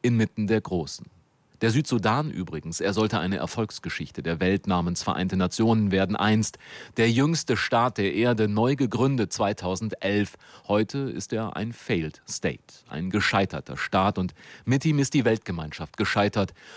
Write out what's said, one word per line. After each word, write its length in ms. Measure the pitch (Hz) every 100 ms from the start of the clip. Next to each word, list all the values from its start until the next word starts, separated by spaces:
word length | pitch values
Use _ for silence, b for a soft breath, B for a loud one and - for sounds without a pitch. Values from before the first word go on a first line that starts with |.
inmitten 440 | 123 117 110 - 104
der 140 | 110
großen. 460 | - 90 71 - - - _ _ _ _
Der 100 | 113
Südsudan 580 | 113 147 120 107 123 156
übrigens, 480 | - 87 78 80 82
er 120 | 90
sollte 280 | 90 107 107
eine 160 | 87 98
Erfolgsgeschichte 840 | - - 110 - 85 - 78 -
der 160 | 82 82
Welt 260 | 92 98 -
namens 380 | 90 87 87
Vereinte 320 | - 78 92 92
Nationen 560 | 90 - 113 113 101
werden 240 | 95 95 104
einst. 420 | 104 107 107 - B B B -
Der 120 | 117
jüngste 480 | 117 143 165 - 110
Staat 420 | - 120 123 107
der 160 | 98
Erde, 340 | 80 120 113 107
neu 260 | 104 120
gegründet 580 | 143 127 98 131 135 98
zweitausendelf. 1040 | - 101 - 90 92 110 92 98 104 98 - B B -
Heute 320 | 104 110 139
ist 340 | 135 73 -
er 220 | 113 110
ein 180 | - 110
Failed 480 | 117 - 95 78 - -
State, 360 | - 82 - - - -
ein 220 | 73 92
gescheiterter 680 | 104 95 101 98 76 - 67
Staat. 420 | - 98 98 101
Und 160 | 90 B B B
mit 200 | - 135
ihm 140 | 160 147
ist 160 | 139
die 100 | 143
Weltgemeinschaft 720 | 113 110 - 85 78 - 78 -
gescheitert. 560 | 101 - 101 107 95 B B